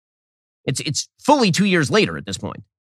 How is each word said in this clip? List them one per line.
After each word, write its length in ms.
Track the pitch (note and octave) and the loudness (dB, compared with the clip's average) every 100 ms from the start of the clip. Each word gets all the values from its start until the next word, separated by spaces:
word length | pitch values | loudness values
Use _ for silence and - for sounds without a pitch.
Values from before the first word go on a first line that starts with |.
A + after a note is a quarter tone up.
| _ _ _ _ _ _ - | _ _ _ _ _ _ -8
It's, 160 | C3+ | -6
it's 280 | - - - _ | -6 -6 -8 _
fully 320 | - D4 A3 | 2 4 4
two 140 | E3+ G3+ | 2 2
years 240 | F3+ D3 | 2 2
later 260 | G#3+ D3 D#2+ | 2 0 -2
at 120 | - | -8
this 100 | F#2+ | -8
point. 260 | F2+ - - _ | -10 -12 -18 _